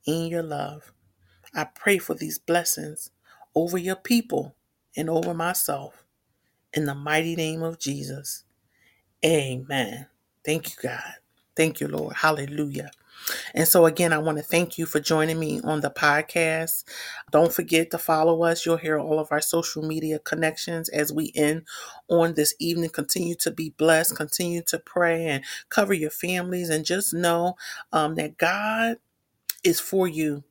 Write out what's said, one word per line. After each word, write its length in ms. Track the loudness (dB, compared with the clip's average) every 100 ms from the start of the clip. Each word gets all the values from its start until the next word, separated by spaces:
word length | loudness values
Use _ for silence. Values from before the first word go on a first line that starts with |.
| -2
and 220 | -2 -2
your 140 | -4
love. 500 | -4 -6 -6 -10 -20 _ _ _ _ _ -12
I 100 | -8
pray 340 | -8 -2 2 2
for 160 | 0
these 240 | -6 -6 -8
blessings 720 | 0 0 2 -4 -6 -10 -16 _ _ -20 -4
over 220 | -2 0 -2
your 200 | -2 -6
people 580 | 2 0 2 -4 -6 _ _ _ _ -6
and 120 | 0
over 260 | 0 0
myself. 680 | -2 -2 -2 -2 -4 -8 -18 _ _ _ _ _ _ _
In 140 | -2 -2
the 80 |
mighty 420 | -4 0 0 0 -2
name 260 | -2 -2
of 160 | -6 -4
Jesus. 640 | -6 -6 -8 -10 -10 -12 _ _ _ _ _ _ _ _
Amen. 840 | 2 4 2 -4 -4 -2 -2 -6 -14 _ _ _
Thank 260 | -4 -4 -4
you, 60 | -8
God. 320 | -8 -8 -12 -16 _ _ _
Thank 260 | 2 2 2
you, 80 | -6
Lord. 280 | -4 -6 0
Hallelujah. 760 | 0 0 -4 -4 -4 -6 -10 -16 _ -12 -10 -8 -6
And 140 | 0 6
so 160 | 8
again, 280 | 8 6 2
I 40 | 2
want 200 | 0 -2
to 40 |
thank 360 | 0 0 0 -4
you 80 | -2
for 120 | -2
joining 400 | 2 2 2 0
me 220 | -2 -4
on 200 | -2 -2
the 80 | -2
podcast. 960 | 2 4 4 2 0 0 0 -2 -6 -8 -14 -14 -14 2
Don't 220 | 4 6
forget 380 | 2 2 2 2
to 80 | -2
follow 440 | 0 4 4 4
us. 200 | 4 2
You'll 140 | 0 0
hear 200 | 2 0
all 200 | 2 0
of 120 | 0
our 120 | -2
social 400 | 0 0 -2 -4
media 360 | -4 -4 -2 -4
connections 680 | -4 0 0 -2 -6 -6 -2
as 240 | 0 0
we 200 | 0 -2
end 300 | 2 2 2 -6 -14 -14 -18 _
on 260 | 4 4
this 200 | 4 0 0
evening. 300 | -2 -2 -2
Continue 440 | -4 -4 -2 -2 -2
to 140 | -4
be 200 | -2 -8
blessed. 460 | 2 4 6 4 -2
Continue 460 | -6 -2 -2 -2
to 160 | -4 -6
pray 480 | -4 0 2 2 0
and 180 | -2 -4 -14 -4
cover 240 | 0 2
your 180 | 2 0
families. 600 | -4 -4 -2 -2 -4 0
And 140 | -2 0
just 260 | -2 0
know, 440 | 2 2 4 2 -2 -12 -14 -2
um, 220 | 0 0
that 240 | 0 -6 0
God 580 | 0 0 -2 0 0 -2 _ _ _ _ _ -2
is 160 | 2 2
for 300 | 0 0 2
you. 360 | 0 -2 -4 -10